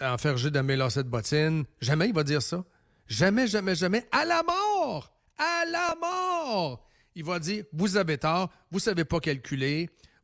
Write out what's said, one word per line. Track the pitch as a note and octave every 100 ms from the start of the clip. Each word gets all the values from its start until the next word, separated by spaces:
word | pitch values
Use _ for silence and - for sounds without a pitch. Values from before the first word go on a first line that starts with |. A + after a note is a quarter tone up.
en-, | C3+
enfergé | B2 D3+ B2+ C3+
dans | C#3+
mes | C3+ C3+
lacets | C3 A#2+
de | C3
bottines. » | A#2+ G#2 D3+ D#3 D#3+ C#3+ _
Jamais | A#2+ D#3 G#3
il |
va | F3
dire | D3 D3
ça. | - F3 F#3 _ _ _ _
Jamais, | G#2+ F3+ G#3+ B3+
jamais, | G#3 F#3+
jamais. | F3 F3+ A3 -
À | B3+
la | D#4+ E4+ E4+
mort ! | F4+ G#4 G4+ D4 F3 - _ _ -
À | D#4 E4+ E4+
la | E4+ F4 E4
mort ! | E4+ F#4 F#4 F4 D4 G#3 D#3 B2 - _ _ -
Il |
va | D#3 F3
dire, « | D#3+ G#3+ -
Vous | D3+ G3+ G3
avez | E3+ D3
tort, | D#3 E3+ F#3 - _
vous | F#3
savez | A3+ F3
pas | D#3 E3+
calculer, | D#3 C#3 - C#3 C3+ D3+ E3+ - _ _